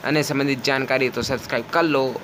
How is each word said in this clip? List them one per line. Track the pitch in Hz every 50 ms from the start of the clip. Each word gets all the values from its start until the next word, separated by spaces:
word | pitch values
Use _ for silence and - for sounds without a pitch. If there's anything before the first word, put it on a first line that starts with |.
| -
अन्य | 123 147 151
संबंधित | 143 - 147 135 139 143 139 127 -
जानकारी, | 139 135 135 131 127 135 131 131 123
तो | 120 120
subscribe | 117 117 135 117 - - 139 120 113 - -
कर | 175
लो | 170 160 143 135 131 127 117 -